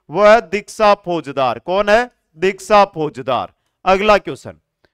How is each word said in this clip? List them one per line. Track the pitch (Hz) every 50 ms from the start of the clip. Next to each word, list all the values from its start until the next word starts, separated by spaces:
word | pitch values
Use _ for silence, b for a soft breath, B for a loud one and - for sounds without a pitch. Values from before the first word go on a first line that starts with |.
| _ _
वह | 147 180 208 208 214
है | 233
दीक्षा | 202 170 175 208 202 - - - 220 208 202
फौजदार। | 202 _ 175 175 165 151 135 139 139 135 127 110 117
कौन | - 175 180 196 208 202
है? | 208 226 247 247 _ _ _ _ _ 156
दीक्षा | 165 190 202 190 - - 214 208 202
फौजदार। | 196 - 165 156 151 117 120 120 127 127 113 92 - _ _ _ _ _ _ _
अगला | 185 190 190 202 214 208 196
क्वेश्चन, | - 180 139 - - 117 85 78 _ _ _ _ _ _